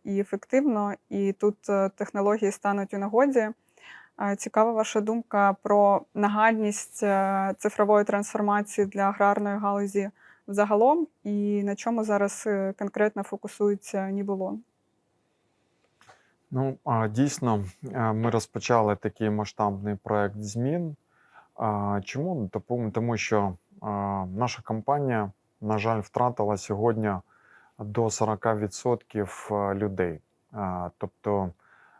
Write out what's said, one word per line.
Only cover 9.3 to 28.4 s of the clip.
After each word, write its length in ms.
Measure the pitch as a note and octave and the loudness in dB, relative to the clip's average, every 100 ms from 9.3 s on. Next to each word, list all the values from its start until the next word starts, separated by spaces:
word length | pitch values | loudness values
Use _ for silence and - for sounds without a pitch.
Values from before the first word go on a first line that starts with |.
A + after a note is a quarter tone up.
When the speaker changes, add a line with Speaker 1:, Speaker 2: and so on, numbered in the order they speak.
| G3+ G3+ G3+ | 4 0 -2
Speaker 1:
галузі 520 | G3+ G3+ G3+ G3 G3 - - _ - | -2 -2 -2 -2 -4 -6 -20 _ -6
взагалом 580 | G3+ G#3 G#3+ A#3+ D#4+ D#4 _ G#3 | 0 2 6 6 4 0 _ -6
і 380 | G#3 G#3 G#3 | -2 0 0
на 120 | G3+ G3+ | -2 -4
чому 300 | - A#3 G#3+ | -2 -2 0
зараз, 400 | G3+ G3+ - A3 | 2 0 -2 -2
е, 280 | G3+ F#3+ G3 | -2 -2 -4
конкретно 440 | G3+ - G#3+ G#3 | -4 0 0 0
фокусується 880 | G3 G3+ G3+ - G#3 G3+ - G3 F#3+ | -8 -8 -10 -2 0 0 -4 -6 -4
Нібулон? 500 | G3 G3+ F#3+ F#3+ G#3+ A#3 _ _ _ _ _ _ _ _ _ _ _ _ _ - - _ _ - | -4 -4 -4 -4 -8 -14 _ _ _ _ _ _ _ _ _ _ _ _ _ -20 -20 _ _ -8
Speaker 2:
Ну, 260 | B2+ C3+ C3+ - | -4 -2 -4 -2
а, 240 | A#2 A2 | 0 0
дійсно, 560 | A2 C#3+ - B2 G#2+ F#2+ - B2+ | 2 0 0 0 0 -2 -10 -10
е, 200 | B2+ A2+ | -2 -2
ми 180 | G#2+ A#2 | 0 2
розпочали 680 | A2+ - - - A#2 G#2+ G2+ | 0 -2 -6 2 4 4 2
такий 340 | G#2+ - G#2+ | -2 -2 -2
масштабний 640 | G#2 G#2 - G#2+ G2 G#2 G2+ | 0 -2 -2 -2 -2 -4 -6
проект 460 | - G#2+ G2+ G#2 | -2 0 0 -4
змін. 560 | G#2 A2 B2+ E3+ E3 D3 _ _ _ - - - | -8 -4 -2 -2 -4 -10 _ _ _ -20 -20 -6
А, 440 | A2+ G#2 G2+ G2+ G2 | -4 -2 0 -2 -4
чому? 440 | C3 E3 E3+ G2 | -4 -4 -2 -4
Тому, 420 | G#2 - B2 A2+ | -6 -4 -4 -2
тому 260 | G#2 A#2 A2+ | -2 0 -2
що, 380 | - G#2+ G2+ F2 _ _ | 0 2 2 -2 _ _
а, 440 | G#2+ G2+ G2+ G2 F#2 F#2 | -6 -4 -2 -4 -4 -2
наша 260 | B2 - | -4 -4
компанія, 680 | - A2 G#2+ D3 C#3 A2+ G2+ - _ _ | -6 -6 -2 0 0 0 -2 -6 _ _
на 180 | G#2+ A2 | -2 0
жаль, 220 | G#2+ A2+ | 0 0
втратила 560 | G2+ - B2 A#2+ G#2 G2+ | -2 0 0 0 0 -2
сьогодні 560 | - G2+ A#2 A2+ G#2+ F#2+ - _ _ - _ - | -2 0 0 2 0 -2 -6 _ _ -20 _ -14
до 320 | G#2 G#2+ A2+ | -8 -2 -2
сорока 440 | - A2 G#2 | 0 -2 0